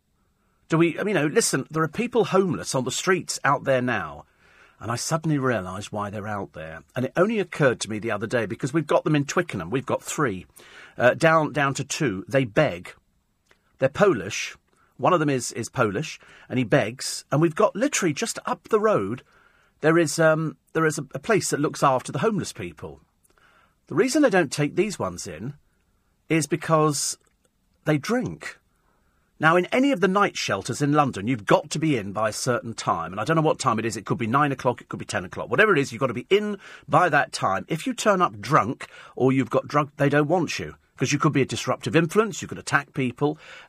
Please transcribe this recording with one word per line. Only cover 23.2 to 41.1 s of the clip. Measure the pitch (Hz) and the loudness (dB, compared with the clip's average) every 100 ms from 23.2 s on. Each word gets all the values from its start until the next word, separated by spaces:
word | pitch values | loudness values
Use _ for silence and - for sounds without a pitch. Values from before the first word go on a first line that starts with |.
| _ _ _ _ _ _ - | _ _ _ _ _ _ -4
The | 143 | 0
reason | 254 311 | 2 4
they | 285 | 4
don't | 185 151 | 4 2
take | - 147 143 | 0 -2 0
these | 208 185 | -2 -2
ones | 98 87 - | -6 -6 -10
in | 78 110 143 _ _ _ _ _ _ - | -10 -10 -12 _ _ _ _ _ _ -2
is | 160 147 | 0 0
because | 160 - 160 156 143 - - _ _ _ _ _ _ - | -2 2 4 4 2 -4 -6 _ _ _ _ _ _ -2
they | 151 | -2
drink. | - 240 214 156 - - _ _ _ _ _ _ _ - | 0 -2 -2 -8 -14 -16 _ _ _ _ _ _ _ 0
Now, | 151 175 | 4 4
in | 180 | 4
any | 240 277 | 2 2
of | 262 | 4
the | 190 | 2
night | 190 196 - | 2 0 0
shelters | - 101 95 113 | -4 -4 -4 -2
in | 143 | 2
London, | 147 143 98 98 | 4 2 0 -4
you've | 127 101 | -2 4
got | - - | 2 2
to | 160 | -2
be | 156 131 | 0 0
in | 98 | -2
by | 98 110 | -2 -2
a | |
certain | 107 - 120 117 | -2 -2 -2 -4
time. | 110 - 95 82 | -6 -2 -2 -2
And | 95 | -6
I | |
don't | 110 160 | 0 2
know | |
what | 151 - | 2 2
time | 135 113 | 0 0
it | 113 | -2
is. | 110 | -6
It | |
could | - 110 | -4 -2
be | 113 | 0
nine | 135 147 | 2 0
o'clock, | 131 127 117 | 0 -2 -2
it | - | -6
could | - | -12
be | - | -6
ten | 107 | -6
o'clock. | 92 - 82 | -6 -8 -2
Whatever | 123 214 | 4 4
it | 175 | 4
is, | 135 | 0
you've | 113 | -2
got | 135 | -4
to | |
be | 113 123 | -4 0
in | 196 208 202 - - - | 2 2 -6 -12 -20 0
by | 139 175 | 2 4
that | 147 - | 2 0
time. | - 104 95 - | -2 -2 -2 -4
If | 160 - | -6 -4
you | |
turn | 247 220 190 | -2 2 2
up | 175 104 | 2 -2
drunk | 98 143 107 - - - - - | 0 2 2 -2 -12 -18 -14 0
or | 131 | 2
you've | 135 113 | 2 2
got | 180 123 | 0 0
drug, | 147 143 - | 0 0 0
they | 143 | 2
don't | 143 151 | 2 2
want | 180 147 - | 2 0 -4
you, | 82 - _ - | -10 -12 _ -4
'cause | 131 | -2